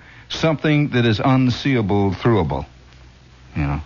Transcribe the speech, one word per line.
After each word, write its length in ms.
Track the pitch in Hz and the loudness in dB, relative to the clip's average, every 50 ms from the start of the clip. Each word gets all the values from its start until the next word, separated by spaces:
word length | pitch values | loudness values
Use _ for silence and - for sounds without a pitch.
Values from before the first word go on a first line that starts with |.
| - - - - - - | -20 -20 -20 -20 -16 -12
something 600 | - - - 165 151 135 - 156 151 147 147 - | -8 -2 -2 -2 0 0 0 0 2 2 0 0
that 160 | 127 123 117 | 0 0 2
is 160 | 117 107 101 - | 2 0 0 2
unseeable 840 | 135 131 131 131 127 113 - - 143 131 117 107 92 104 101 101 98 | 2 2 4 2 2 0 -2 -2 -2 0 0 0 0 0 0 0 0
throughable. 560 | 90 - - 123 113 98 82 71 69 65 76 - - - - - - - - - - - - - - - - - - | -2 0 0 2 2 2 0 -2 -4 -6 -8 -12 -16 -20 -20 -20 -20 -20 -20 -20 -20 -20 -20 -20 -20 -20 -20 -10 -6
You 60 | 80 | -4
know, 200 | 73 71 71 73 - | -4 -4 -4 -6 -8